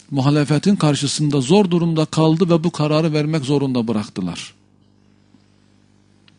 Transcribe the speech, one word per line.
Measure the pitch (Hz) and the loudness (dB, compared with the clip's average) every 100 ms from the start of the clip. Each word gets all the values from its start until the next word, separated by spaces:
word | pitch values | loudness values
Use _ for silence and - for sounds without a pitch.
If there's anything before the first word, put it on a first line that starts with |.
| - | -8
muhalefetin | 139 131 147 143 147 185 202 | -2 2 2 2 0 2 2
karşısında | 151 139 139 - 151 143 | 2 0 -2 -2 0 0
zor | 123 196 196 | 2 2 2
durumda | 170 170 160 156 | 0 0 -2 -2
kaldı | - 160 160 175 | 0 2 2 2
ve | 170 | 0
bu | 165 | 0
kararı | - 151 156 165 | -2 -2 0 0
vermek | 151 151 160 131 | -2 -2 -4 -2
zorunda | 143 135 123 113 | 0 0 -2 -2
bıraktılar. | 107 104 - 90 82 - - _ _ _ _ 50 50 50 50 _ _ _ _ _ _ _ 50 _ | -4 -4 -6 -6 -8 -14 -20 _ _ _ _ _ _ _ _ _ _ _ _ _ _ _ _ _